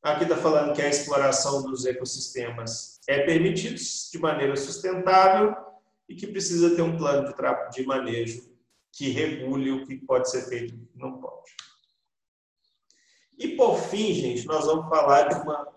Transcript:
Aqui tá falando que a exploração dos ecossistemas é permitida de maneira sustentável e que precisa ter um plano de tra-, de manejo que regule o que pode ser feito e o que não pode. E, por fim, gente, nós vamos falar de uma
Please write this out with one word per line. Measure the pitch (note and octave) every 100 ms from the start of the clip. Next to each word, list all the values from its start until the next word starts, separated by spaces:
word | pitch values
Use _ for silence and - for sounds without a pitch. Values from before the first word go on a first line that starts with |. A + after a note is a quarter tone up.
Aqui | D3+ D3+ E3
tá | D#3+
falando | E3 D3+ D3
que | D3
a | D3
exploração | C#3+ - C#3+ C3+ B2+ C#3+ C#3
dos | C3 B2+
ecossistemas | B2+ B2 B2 C3 - C3 A#2 A2+ A2+ A2+ - - -
é | C#3+
permitida | C#3+ E3 F#3 E3 - -
de | - - - E3
maneira | D#3+ C#3+ C#3 C#3
sustentável | - - F#3 F#3 F#3 F#3+ F#3+ F#3+ G#3+ - - - _ _ _
e |
que | - -
precisa | F#3 - E3+ E3+
ter | E3+
um | E3 E3
plano | D3 C#3 C3
de |
tra-, | - C3 A#2+ -
de | -
manejo | C3 C3 A#2+ A#2 A2+ - - _ _ _ _
que | - C#3
regule | B2 D#3 - C3 C#3 C3+
o | C3 -
que | C3
pode | - B2+ B2+
ser | B2+
feito | A2+ A#2+ A#2
e | A2+
o | -
que | -
não | C3 C3
pode. | B3+ - - - - _ _ _ _ _ _ _ _ _ _ _ _ _ _ _ _ -
E, | - -
por | A#3 -
fim, | - G3+ G#3+
gente, | D3 B2+ A#2+ -
nós | D#3
vamos | D3 D#3+ -
falar | D#3 C#3+ C#3 -
de | -
uma | - D3 -